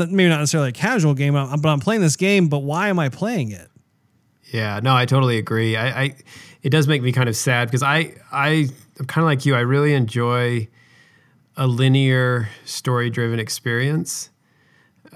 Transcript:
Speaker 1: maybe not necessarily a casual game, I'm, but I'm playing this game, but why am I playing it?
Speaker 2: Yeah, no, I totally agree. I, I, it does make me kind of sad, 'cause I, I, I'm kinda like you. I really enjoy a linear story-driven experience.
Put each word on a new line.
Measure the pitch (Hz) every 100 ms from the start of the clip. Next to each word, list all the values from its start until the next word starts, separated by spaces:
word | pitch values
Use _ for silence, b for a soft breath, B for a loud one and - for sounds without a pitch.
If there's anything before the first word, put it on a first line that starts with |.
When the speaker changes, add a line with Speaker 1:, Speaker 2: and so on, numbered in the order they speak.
| 170
Speaker 1:
maybe | 190 180
not | 160
necessarily | 147 160 139
a |
casual | 120 190 247 156
game, | 135 143
I'm, | 143 135 147
but | 151
I'm | 147
playing | 160 226
this | 170 139
game, | 190 202 170
but | 143
why | 139 156 208
am | 185
I | 147
playing | - 202 240 117
it? | 95 78 _ _ _ _ _ _ _ -
Speaker 2:
Yeah, | 117 107 104
no, | 120 131
I |
totally | 123 131 131 113
agree. | 101 113 113 110
I, | 120 127
I, | 135 135 - B B B
it | 143
does | 151 143
make | 151
me | 123
kind | 127 123
of | 110
sad, | - 123 120
'cause | 127
I, | 139 156 165 - -
I, | 139 139 156 143 - - -
I'm | 131
kinda | - 165
like | 139
you. | 139
I | 127
really | 120 135 147
enjoy | 143 117 120 120 123 123 120 110 b b b b b b b b -
a | 131
linear | 120 131 131 135 131 127 123 110 B
story-driven | - - - 123 120 117 117 113
experience. | 107 - 127 117 131 156 170 - - _ b b b b b b -